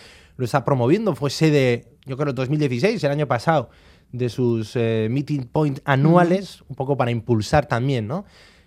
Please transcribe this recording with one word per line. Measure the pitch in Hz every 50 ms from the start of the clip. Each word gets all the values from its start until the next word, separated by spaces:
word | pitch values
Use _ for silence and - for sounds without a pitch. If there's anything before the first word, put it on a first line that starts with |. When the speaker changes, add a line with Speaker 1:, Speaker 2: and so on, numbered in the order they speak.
| - - - - - - _
Speaker 1:
lo | - 127
está | 117 - 135 117
promoviendo. | 147 143 127 117 123 165 220 233 202 143
Fue | 113 143 143
sede, | - - 160 156 147 143 131 123 120 120 - - - _ _
yo | 127 135
creo, | 127 147 147
en | 127
dos | 131 131 127
mil | 151 151
dieciséis, | 147 139 127 117 156 208 240 180 151
el | 139
año | 143 151 147
pasado, | 120 131 113 - 165 160 143 113 - - _ _ - - _ _ _ -
de | 120 123 120
sus, | - - 123 120 117 113 107 - -
eh, | 123 117 113 113 110 110 110
meeting | 123 143 135 147 151 139 127
point | - - 156 156 147 131 139 -
anuales, | 143 135 131 143 156 170 180 175 170 180 196 190 - - -
Speaker 2:
Ujú. | - -
Speaker 1:
un | 127
poco | - 135 135 143
para | 123 131 120
impulsar | 120 113 - - 117 107 104 - - 151 -
también, | - 123 117 127 139 135 120 104
¿no? | 104 143 196 202 - _ - - - _ _ _